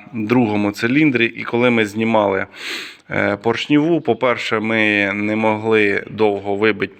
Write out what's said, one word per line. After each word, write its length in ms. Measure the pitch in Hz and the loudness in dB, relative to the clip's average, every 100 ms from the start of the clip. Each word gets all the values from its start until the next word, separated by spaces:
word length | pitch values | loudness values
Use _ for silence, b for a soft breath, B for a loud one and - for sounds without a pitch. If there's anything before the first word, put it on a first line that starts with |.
| - | -12
другому 580 | 117 107 120 117 104 104 | -8 0 2 2 2 -2
циліндрі. 540 | 101 117 135 156 120 113 | -2 -2 2 2 2 0
І 180 | - | -2
коли 260 | 110 120 123 | -6 0 2
ми 160 | 117 107 | 2 0
знімали, 600 | 107 113 113 101 95 98 B B B B B _ | -2 0 2 2 0 -4 B B B B B _
е, 280 | 101 101 101 | -4 -2 -2
поршневу, 640 | 117 117 - 147 151 170 | -2 -2 2 2 4 0
по-перше, 580 | 151 113 131 113 - 113 | 0 0 0 -2 -2 -4
ми 520 | 110 110 107 104 101 | -2 0 2 2 0
не 220 | 101 104 107 | -2 -2 0
могли 680 | 110 107 110 110 104 98 - | 0 0 2 2 2 0 -6
довго 460 | 104 107 101 101 101 | 0 0 0 -4 -2
вибити 380 | 110 98 98 - | 0 0 -4 -4